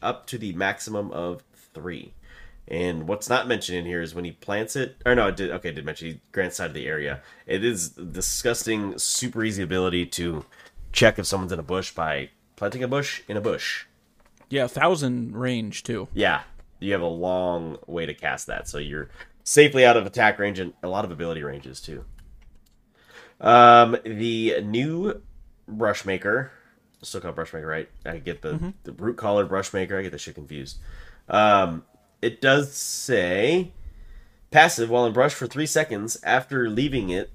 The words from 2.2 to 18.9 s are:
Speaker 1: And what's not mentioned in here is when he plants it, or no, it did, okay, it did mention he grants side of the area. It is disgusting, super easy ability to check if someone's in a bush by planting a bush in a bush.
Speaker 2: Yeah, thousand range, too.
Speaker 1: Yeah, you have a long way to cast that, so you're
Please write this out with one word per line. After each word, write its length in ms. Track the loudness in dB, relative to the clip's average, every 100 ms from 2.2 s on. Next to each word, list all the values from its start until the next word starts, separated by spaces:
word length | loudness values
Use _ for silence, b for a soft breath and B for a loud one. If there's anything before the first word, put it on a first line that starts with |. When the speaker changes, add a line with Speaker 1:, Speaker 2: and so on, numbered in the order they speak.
| b b b b -10
Speaker 1:
And 400 | -4 -4 -4 -4
what's 200 | -6 -2
not 200 | -2 0
mentioned 300 | -4 -4 -6
in 60 |
here 160 | -6 -6
is 140 | -8
when 100 | -8
he 80 | -12
plants 440 | -12 -6 -6 -4 -4
it, 200 | -6 -4
or 100 | 2
no, 140 | 2 2
it 80 | 0
did, 140 | -4
okay, 200 | -6 -8
it 40 |
did 100 | -8
mention 240 | -10 -10 -12
he 120 | -14 _
grants 240 | -4 -4 -4
side 120 | -8
of 60 |
the 120 | -8 -8
area. 340 | -6 -6 -8 B B -6
It 160 | -2
is 260 | -2 -2 -6
disgusting, 1040 | -10 -12 -8 -6 -4 -2 -2 -2 -4 -4 -4
super 460 | -4 -2 -4 -4
easy 180 | -4 -4
ability 440 | -2 0 0 0 -2
to 380 | -4 -6 -6 -10 B B -18 -6
check 260 | 4 4 4
if 80 | 0
someone's 260 | -4 -4
in 60 | -6
a 40 |
bush 280 | -4 -4 -4
by 380 | -6 -4 -4 -8 _ _ -8
planting 260 | -6 -4
a 60 | -2
bush 340 | -2 -2 -6 -8
in 80 | -4
a 40 |
bush. 420 | -2 -2 -4 -8 -10 _ _ _ _ _ _
Speaker 2:
Yeah, 180 | -2 -2
thousand 680 | 0 0 2 0 -2 -6 -6
range, 460 | -4 -4 -6 -8
too. 260 | -6 -6 -6
Speaker 1:
Yeah, 280 | 0 2 2 -2 -18 -20 -10
you 120 | -4
have 100 | -2
a 40 | -2
long 680 | -2 -2 0 0 -2 -6 -12 -10
way 200 | -6 -6
to 80 |
cast 320 | -6 -6 -6 -6
that, 200 | -10 -8
so 100 | -10
you're 320 | -8